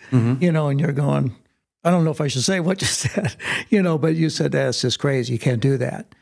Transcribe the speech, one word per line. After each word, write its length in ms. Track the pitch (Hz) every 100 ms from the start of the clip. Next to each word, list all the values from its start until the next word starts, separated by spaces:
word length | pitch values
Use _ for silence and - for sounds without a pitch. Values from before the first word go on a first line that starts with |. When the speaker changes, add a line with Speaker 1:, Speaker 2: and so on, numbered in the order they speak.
Speaker 1:
<laughs> 80 | -
Speaker 2:
Mm-hmm. 300 | 127 113 131
Speaker 1:
you 100 | 175
know, 180 | 156 147
and 100 | 139
you're 140 | 160
going, 420 | 139 139 143 135 - _ _ _ _
"I 80 | 170
don't 140 | 180 160
know 60 |
if 100 | 147
I 60 | 147
should 140 | 131
say 180 | 123 190
what 180 | 170 196
you 60 | -
<laughs> 140 | - -
said," 300 | - 175 - - - -
you 140 | 208
know, 140 | 180 156
but 180 | 160 160
you 140 | 160
said, 240 | - 147
"That's 260 | 139 135 120
just 160 | 123 -
crazy. 340 | 143 135 120
You 60 | 117
can't 200 | - 123
do 140 | 139 135
that." 380 | 127 - - _